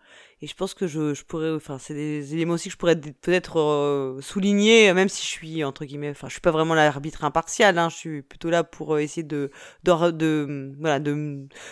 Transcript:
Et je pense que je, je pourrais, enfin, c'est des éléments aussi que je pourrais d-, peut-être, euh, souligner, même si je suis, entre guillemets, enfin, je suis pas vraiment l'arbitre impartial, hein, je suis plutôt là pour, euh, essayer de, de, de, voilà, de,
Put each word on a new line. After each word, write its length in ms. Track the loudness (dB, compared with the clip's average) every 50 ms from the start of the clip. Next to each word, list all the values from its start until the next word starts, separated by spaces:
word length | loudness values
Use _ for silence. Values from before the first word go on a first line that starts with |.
| _ _ -20 -20 -20 _ _ _ -16
Et 20 |
je 80 | -14 -8
pense 220 | -8 -8 -8 -6
que 100 | -6 -6
je, 300 | -6 -4 -2 -2 -2 -4
je 80 | -6 -10
pourrais, 260 | -10 -6 -4 -4 -4
enfin, 280 | -4 -4 -6 -10 -12 -12
c'est 160 | -12 -12 -10
des 400 | -8 -6 -6 -6 -8 -8 -6 -4
éléments 180 | -2 -2 -2 -2
aussi 160 | -4 -4 -8
que 40 | -10
je 40 |
pourrais 180 | 0 2 2 2
d-, 160 | 2 0 -8
peut-être, 480 | -16 _ 0 0 2 2 0 0 0 0
euh, 640 | 2 2 2 2 2 0 0 -2 -2 -6 -8 -10
souligner, 720 | -12 -8 -4 -2 0 2 2 4 6 8 8 10 8 8 6
même 160 | 4 2 2
si 140 | 0 -4 -8
je 40 |
suis, 360 | -8 -8 -10 -12 -8 -6 -4 -4
entre 200 | -4 -6 -8 -12
guillemets, 280 | -12 -10 -10 -10 -10
enfin, 160 | -10 -12 -14
je 60 | -14 -10
suis 80 | -2
pas 100 | 0 2
vraiment 240 | 2 4 2 4 4
l'arbitre 480 | 4 4 4 2 0 -6 -10 -6 -4 -4
impartial, 560 | -2 0 -2 -2 -2 2 4 4 4 4 4
hein, 100 | 0 -2
je 60 | -4
suis 260 | -8 -10 -10 -10 -10
plutôt 300 | -12 -16 -14 -10 -4 0
là 120 | 0 0 0
pour, 300 | -2 -8 -10 -6 -2 -2
euh, 60 | -2
essayer 240 | -2 -4 -6 -10 -8
de, 260 | -6 -6 -6 -6 -8 -10 -16 -20 -20 -20 _ 2
de, 280 | 2 4 4 4 2
de, 640 | 2 2 0 2 2 0 -2 -4 -6 -8 -10 -12 -12 -6
voilà, 200 | -2 -2 0 0
de, 480 | 0 -2 -4 -4 -4 -6 -8 -10 -12 -16 -20 -20 -20 -20